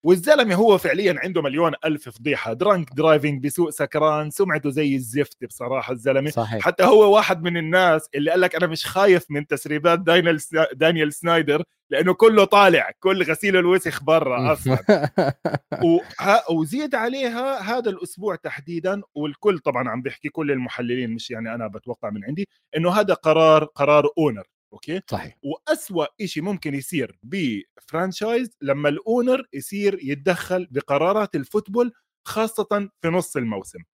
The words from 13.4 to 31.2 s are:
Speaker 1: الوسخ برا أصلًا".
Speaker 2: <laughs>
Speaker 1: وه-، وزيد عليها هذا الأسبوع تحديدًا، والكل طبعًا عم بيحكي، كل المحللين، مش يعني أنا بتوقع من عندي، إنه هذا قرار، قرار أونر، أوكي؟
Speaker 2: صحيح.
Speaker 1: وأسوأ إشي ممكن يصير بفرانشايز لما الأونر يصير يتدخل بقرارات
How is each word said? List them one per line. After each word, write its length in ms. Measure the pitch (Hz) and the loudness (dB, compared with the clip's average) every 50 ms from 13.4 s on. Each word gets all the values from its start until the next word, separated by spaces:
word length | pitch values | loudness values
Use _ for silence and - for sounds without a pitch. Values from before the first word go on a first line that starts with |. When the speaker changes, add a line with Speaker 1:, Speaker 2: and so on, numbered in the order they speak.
| - 202 190 | -2 2 2
Speaker 1:
الوسخ 460 | 185 175 175 180 185 - 165 143 - 143 | 2 4 4 2 2 2 -2 -8 -6 0
برا 500 | 143 156 165 151 135 123 123 127 143 156 | 2 2 2 2 0 -2 -2 0 0 0
أصلًا". 260 | - - 131 131 127 | 0 0 0 0 0
Speaker 2:
<laughs> 960 | - - 208 165 147 139 _ - 151 135 135 _ _ - - 143 _ _ - - - | 4 2 2 2 2 -2 _ 0 -2 -2 -2 _ _ -6 -6 -6 _ _ -6 0 2
Speaker 1:
وه-، 680 | 170 165 175 - - - - 160 190 202 - - - | 4 4 2 2 -2 -12 -6 0 2 2 2 2 0
وزيد 440 | 165 160 160 147 175 262 302 285 285 | -2 -2 -2 -2 -4 -6 -6 -4 -4
عليها 680 | 247 220 240 254 277 269 240 233 233 254 269 269 240 | -4 -4 -4 -4 -4 -4 -4 -4 -4 -6 -4 -6 -6
هذا 300 | 190 202 233 262 240 226 | -6 -4 -4 -4 -4 -4
الأسبوع 460 | 190 170 175 170 - - 190 208 180 | -6 -6 -10 -14 -12 -8 -6 -6 -6
تحديدًا، 680 | 160 _ 156 - - 139 156 170 165 160 185 196 202 202 _ _ | -6 _ -12 -12 -12 -12 -10 -10 -6 -4 -4 -4 -4 -8 _ _
والكل 440 | 147 151 151 143 _ - 208 190 160 | -6 -6 -6 -8 _ 0 0 0 0
طبعًا 300 | _ 156 131 123 127 123 | _ -2 -2 -2 -4 -4
عم 140 | 110 123 123 | -6 -6 -8
بيحكي، 260 | 131 - - _ 147 | -8 -10 -10 _ -10
كل 220 | - - 156 147 | -8 -6 -2 -2
المحللين، 600 | 143 131 123 123 - - 123 120 120 127 127 117 | -2 -2 -4 -6 -8 -8 -6 -4 -4 -4 -4 -6
مش 200 | 113 117 - - | -6 -8 -10 -10
يعني 240 | 123 110 113 113 113 | -10 -10 -8 -10 -8
أنا 120 | 120 113 107 | -8 -10 -10
بتوقع 420 | 98 107 _ 123 120 _ - 107 | -12 -14 _ -12 -12 _ -10 -10
من 140 | 104 107 101 | -10 -10 -10
عندي، 240 | 113 147 170 202 _ _ _ _ _ - | -10 -8 -8 -8 _ _ _ _ _ -6
إنه 140 | 156 165 175 | -2 0 0
هذا 240 | 180 214 208 196 175 | 2 2 2 2 0
قرار، 500 | - - 156 156 160 160 160 156 156 156 | 0 2 2 4 6 6 8 6 6 4
قرار 440 | 151 _ - 143 139 147 147 143 147 - - | 0 _ -2 2 4 4 4 4 4 0 2
أونر، 260 | 160 147 113 101 92 _ _ _ _ _ - | 0 0 0 -4 -12 _ _ _ _ _ -20
أوكي؟ 280 | - - - 160 190 - - | -20 -12 -10 -10 -10 -8 -8
Speaker 2:
صحيح. 280 | - 95 - - - _ _ | -10 -8 -8 -12 -20 _ _
Speaker 1:
وأسوأ 640 | - - - _ 302 320 320 - - 196 170 151 - _ _ | -10 -10 -10 _ -4 -4 -4 -4 -8 -4 -4 -4 -4 _ _
إشي 200 | 214 180 - 156 | -10 -8 -6 -6
ممكن 340 | 151 196 202 175 - 156 139 | -6 -6 -6 -6 -6 -6 -6
يصير 440 | 143 131 - - 151 120 110 - _ _ | -6 -8 -6 -6 -6 -6 -6 -10 _ _
بفرانشايز 1300 | 117 156 196 170 131 110 101 - _ _ _ _ _ - 160 180 190 175 - 214 220 233 233 254 226 _ _ 143 | -10 -6 -4 -4 -4 -4 -6 -8 _ _ _ _ _ -6 -4 -4 -4 -6 -6 -6 -2 -2 -2 -4 -6 _ _ -4
لما 260 | 139 135 143 147 147 | -4 -4 0 0 -2
الأونر 580 | 143 160 - 220 226 247 240 254 254 254 262 _ - | -2 -2 -2 -2 0 0 2 0 0 -2 -2 _ -14
يصير 460 | 139 131 - - 202 202 202 196 180 147 | -14 -12 -10 -8 -2 -2 -2 -2 -2 -6
يتدخل 640 | 135 143 139 139 196 175 170 - - 180 185 180 - | -6 -8 -4 -2 -2 -2 -2 -2 -4 -4 -4 -4 -4
بقرارات 680 | 123 139 - - 139 143 160 180 202 214 | -6 -8 -4 -2 0 0 2 2 0 0